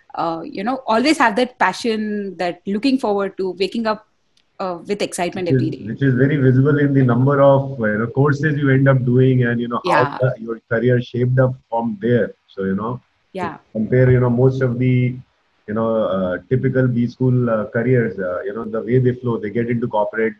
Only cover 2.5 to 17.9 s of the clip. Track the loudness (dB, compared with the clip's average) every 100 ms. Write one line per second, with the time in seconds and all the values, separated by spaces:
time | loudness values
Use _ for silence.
2.5 | -6 -6 -2 0 0 0 -2 -4 -4 -6
3.5 | -4 -4 -2 -4 -4 _ _ _ _ _
4.5 | -10 -8 -8 -6 -4 -4 -4 -6 -4 0
5.5 | 0 0 -6 -10 -2 0 4 2 4 4
6.5 | 4 4 4 2 4 4 4 2 4 6
7.5 | 4 0 -4 -2 -2 -2 0 0 2 0
8.5 | 0 2 4 4 2 2 4 4 4 2
9.5 | -2 -4 -4 0 0 0 0 -2 -2 -10
10.5 | -10 -4 0 2 0 0 -2 0 2 2
11.5 | -2 -6 -4 -4 -2 0 2 0 -6 _
12.5 | -6 -4 -2 -4 -8 _ _ _ -10 -8
13.5 | -10 _ -6 0 4 4 4 4 4 2
14.5 | 2 -2 0 2 2 0 -4 -16 _ _
15.5 | _ -8 -4 -2 0 0 -2 -2 -4 -2
16.5 | -2 0 0 0 0 -2 0 0 2 0
17.5 | -2 -4 -4 0